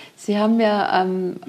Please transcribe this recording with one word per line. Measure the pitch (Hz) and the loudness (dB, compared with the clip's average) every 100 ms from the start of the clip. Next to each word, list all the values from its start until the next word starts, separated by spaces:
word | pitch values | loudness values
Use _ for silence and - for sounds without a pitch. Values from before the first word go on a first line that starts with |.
| - - | -20 -10
Sie | - 208 | -4 0
haben | 214 226 | 2 2
ja, | 214 208 - 185 | 2 2 2 0
ähm, | 185 185 185 180 | 0 -2 -4 -6